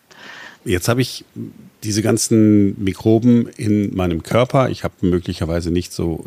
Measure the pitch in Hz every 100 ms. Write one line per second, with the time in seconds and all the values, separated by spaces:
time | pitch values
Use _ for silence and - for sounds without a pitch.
0 | _ - - - - - - 90 - 123
1 | 123 - - - 113 - - _ 110 104
2 | 107 113 - 113 107 104 101 107 95 92
3 | 113 110 120 120 113 - 110 104 101 95
4 | 90 82 - 110 127 139 123 101 - -
5 | 92 87 - 87 80 85 85 90 - -
6 | 85 80